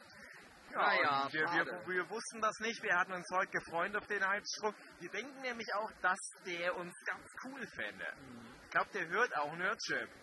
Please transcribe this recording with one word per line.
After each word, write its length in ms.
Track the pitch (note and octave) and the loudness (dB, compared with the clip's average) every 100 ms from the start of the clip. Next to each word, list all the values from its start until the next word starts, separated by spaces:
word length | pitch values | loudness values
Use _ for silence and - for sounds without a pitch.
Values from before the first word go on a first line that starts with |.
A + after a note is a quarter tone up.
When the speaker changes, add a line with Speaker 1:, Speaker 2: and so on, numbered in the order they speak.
| - - - - - - - | -18 -16 -16 -16 -16 -18 -4
Speaker 1:
Ja, 60 | C#4+ | 4
Speaker 2:
Na 220 | G#3 F#3 | 6 6
ja, 200 | D#3 C#3 C#3 | 6 4 4
Speaker 1:
und 80 | |
wir, 80 | D#3 | 4
wir, 60 | D#3+ | 4
Speaker 2:
schade. 360 | E3+ D3 G#2+ D3 | 4 2 0 0
Speaker 1:
wir 220 | F3+ F3 | 0 0
wussten 320 | A3 - A3+ | -4 -6 0
das 180 | G#3+ - | 0 2
nicht. 220 | A3 G#3+ | -2 -2
Wir 160 | G#3 F3 | 2 4
hatten 160 | F#3 | 4
uns 160 | F3+ - | -2 0
heute 200 | F#3 F#3+ | 0 2
gefreut 440 | F3 - E3+ F#3 G#3 | 0 0 0 2 0
auf 120 | - | 0
den 200 | G#3 F#3+ | 2 2
Heinz 240 | G3+ - - | 2 -2 -2
Strunk. 180 | G#3+ - - - | -2 -2 -10 -12
Wir 100 | F3 | -6
denken 280 | G3 C4 C4+ | -6 -6 -6
nämlich 260 | C4 A#3 G#3 G3+ | -4 -4 -2 -2
auch, 160 | A3 - | -2 2
dass 160 | F#3 F#3+ - - F#3 | 4 4 0 -8 -4
der 300 | E3+ F3 F3+ | 0 0 0
uns 180 | F3 - - | -4 -8 -6
ganz 180 | F#3 - - C4 | -8 -10 -10 -10
cool 200 | C4+ G#3+ - | -8 -8 -6
fände. 300 | G#2 F#2+ E2 - | -6 -4 -6 -6
Speaker 2:
Mhm. 300 | C3+ A#2+ A#2 - | -12 -14 -14 -16
Speaker 1:
Ich 60 | - | -2
glaub, 200 | E3+ G3 | 0 2
der 160 | G3 E3 | 0 0
hört 300 | F#3+ A#3+ D3+ | 4 4 4
auch 160 | D3 E3 | 0 0
Nerdship, 540 | F#3 A3 - C3+ A2 - | 0 0 0 -2 -2 -10